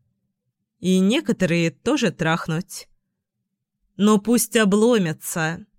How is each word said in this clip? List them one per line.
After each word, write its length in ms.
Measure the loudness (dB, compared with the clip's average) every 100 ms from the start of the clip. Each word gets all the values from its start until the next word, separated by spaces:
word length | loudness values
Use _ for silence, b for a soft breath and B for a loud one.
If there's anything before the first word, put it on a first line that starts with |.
| _ _ _ _ _ _ _ _
И 180 | 0 2
некоторые 720 | 2 0 -2 -2 -2 0 -2
тоже 400 | -4 -4 -2 -2
трахнуть. 800 | -2 -2 -2 -4 -6 -8 -14 -20 _ _ _ _ _ _ _ _ _ _ 0
Но 220 | 2 2
пусть 380 | 2 0 0 0
обломятся. 1080 | 2 2 2 2 0 -6 -8 -4 -4 -6 -14